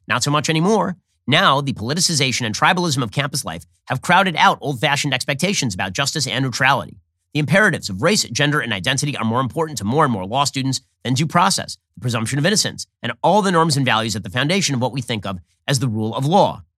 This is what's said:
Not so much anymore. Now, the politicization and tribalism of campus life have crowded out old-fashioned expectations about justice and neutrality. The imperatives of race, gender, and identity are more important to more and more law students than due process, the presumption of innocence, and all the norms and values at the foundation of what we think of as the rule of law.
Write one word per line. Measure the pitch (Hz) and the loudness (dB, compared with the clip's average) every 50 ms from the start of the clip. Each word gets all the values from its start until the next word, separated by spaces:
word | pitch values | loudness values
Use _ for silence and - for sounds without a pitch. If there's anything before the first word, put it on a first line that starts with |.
| _ - | _ -2
Not | 110 123 - | -2 0 0
so | 147 143 | 0 0
much | 151 143 - | 0 2 2
anymore. | 160 156 165 196 226 202 - - 180 - _ _ _ _ - | 0 2 2 2 2 2 2 -2 -4 -8 _ _ _ _ -2
Now, | - 147 170 196 170 139 143 | 2 2 4 6 4 4 2
the | 143 139 101 | 0 -2 -4
politicization | - 104 120 151 185 160 - 170 135 143 131 120 - 123 | -4 -4 -4 -2 -2 0 0 0 0 0 0 0 -2 -2
and | 110 104 | -4 -2
tribalism | - 151 165 185 180 175 170 131 135 | 2 2 2 2 2 0 0 0 -2
of | 127 104 - | -2 -4 -2
campus | 143 139 143 - 143 - | -4 -4 -4 -4 -6 -8
life | 92 80 85 - _ _ _ _ | -8 -10 -10 -12 _ _ _ _
have | - 123 131 - | -6 -6 -4 0
crowded | - 175 185 196 185 151 | 4 4 4 4 4 2
out | 139 180 196 160 - | 4 4 4 4 2
old-fashioned | - 139 143 110 156 147 143 143 - 143 131 | -2 -6 -4 -2 0 0 0 0 0 0 -2
expectations | 123 - - 143 139 175 185 208 - 143 117 90 | -2 -2 -4 -4 -2 -2 -2 -2 -2 -2 -4 -4
about | 90 98 95 92 | -4 -6 -4 -2
justice | - 139 139 - 160 - | -2 -2 -2 -2 -4 -4
and | - 104 127 135 | -2 -2 -2 -2
neutrality. | 131 110 - 135 131 143 117 78 60 - - _ _ _ _ _ _ - | -2 -2 2 2 4 4 2 0 -6 -14 -20 _ _ _ _ _ _ -4
The | 147 | -2
imperatives | 151 117 156 196 214 196 139 87 - - | 0 2 4 4 4 4 2 0 -4 -6
of | 92 95 131 | -6 -2 0
race, | 175 220 - - | 0 2 0 -2
gender, | - 123 - 147 147 147 151 | -2 -2 0 0 0 0 0
and | 113 117 107 | -2 -2 -4
identity | 95 90 131 139 127 143 147 131 | -4 -2 -2 -2 -2 -2 -4 -4
are | 98 110 | -2 -2
more | 110 113 127 | -2 0 0
important | 135 120 - 160 160 160 151 - | -2 -2 -2 -4 -4 -4 -6 -6
to | 98 | -4
more | 101 123 156 156 | -2 2 2 2
and | 135 117 | 2 0
more | 95 92 | -2 -4
law | 95 120 139 143 | -2 -2 -2 -2
students | - - 139 127 135 127 - _ _ _ _ - | -2 -2 -4 -4 -2 -4 -4 _ _ _ _ -4
than | 120 131 | -2 0
due | 120 165 - | 0 0 0
process, | - 175 180 196 185 - - - - - _ _ _ | 2 2 2 2 2 -2 -4 -8 -12 -16 _ _ _
the | - | -8
presumption | 104 123 117 113 113 107 131 147 | -6 -4 -2 -2 -2 -2 -2 0
of | 143 | 0
innocence, | 185 214 - - 113 - - - _ _ _ - | 2 2 0 0 -2 -4 -8 -14 _ _ _ -8
and | 120 117 - - | -8 -6 -2 0
all | 160 185 214 | 2 2 2
the | 185 196 175 | 2 4 4
norms | 165 165 170 131 | 4 4 4 2
and | 143 135 | 0 2
values | 120 113 110 113 117 98 | 2 2 2 0 -2 -4
at | 110 - | -6 -8
the | 101 | -6
foundation | 90 123 135 151 185 202 156 - 139 | -4 -2 0 0 0 0 0 0 -2
of | 120 123 | -2 -2
what | 120 104 | -2 -2
we | 139 | -4
think | - - 120 104 - | -6 -4 -6 -6 -6
of | 98 98 87 - _ _ _ - - | -6 -8 -8 -10 _ _ _ -4 -2
as | 139 120 | 0 0
the | 135 123 | 0 0
rule | 107 110 110 110 - | -2 -2 -2 -4 -4
of | 120 135 | -2 -2
law. | 143 180 202 165 98 76 78 - _ _ | 2 4 4 4 2 0 -6 -14 _ _